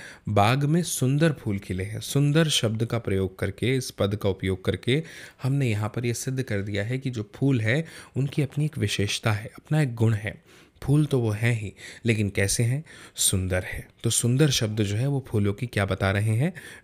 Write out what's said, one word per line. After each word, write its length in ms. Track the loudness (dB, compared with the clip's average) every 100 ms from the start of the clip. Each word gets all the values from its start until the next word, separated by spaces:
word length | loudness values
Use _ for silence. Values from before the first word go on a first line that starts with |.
| -10 -10 0
बाग 340 | 4 4 4
में 200 | 2 2
सुंदर 500 | 0 0 2 4 2
फूल 260 | 2 -4 -4
खिले 240 | -4 -4
हैं। 160 | -4 -6
सुंदर 480 | -2 2 4 4 2
शब्द 380 | 2 0 0 -2
का 140 | -2
प्रयोग 400 | 0 0 0 -2
करके, 360 | -4 -2 0 0
इस 160 | -2
पद 240 | -2 0 0
का 140 | 0
उपयोग 360 | 0 -2 -2 -2
करके 380 | -2 0 -2 -2 -12 -20 -6
हमने 260 | -2 0 0
यहाँ 200 | 0 -2
पर 160 | -4 -4
ये 80 |
सिद्ध 300 | -4 -4 -4
कर 180 | -4 -4
दिया 220 | -2 -2
है 140 | -2 -4
कि 120 | -4
जो 220 | -6 -8 -2
फूल 260 | 0 2
है, 240 | 2 0 -2 -10 -8 -4
उनकी 240 | -2 0
अपनी 240 | -2 0 -2
एक 120 | 0
विशेषता 540 | -2 0 -2 0 0
है, 140 | -2 -4
अपना 360 | -14 -2 0
एक 140 | 0 2
गुण 180 | 2
है। 300 | 2 -2 -10 -14 -20 -20 -8
फूल 220 | 2 4 4
तो 140 | 2
वो 100 | 0
हैं 240 | 2 0
ही, 200 | 0 -4 -12 -18 -4 0
लेकिन 240 | 2 2
कैसे 340 | 2 0 2
हैं? 200 | 0 0 -6 -16 -12 -2
सुंदर 480 | 0 2 0 0
है। 240 | -2 -8 -10 _
तो 60 | -2
सुंदर 400 | 0 2 4 4
शब्द 340 | 2 0 0
जो 120 | 0 0
है, 120 | 0
वो 180 | -2 -2
फूलों 260 | 0 0
की 140 | 0 -2
क्या 180 | 0 0
बता 260 | 2 2
रहे 240 | 2 2 2
हैं? 180 | 0 -2 -14 -10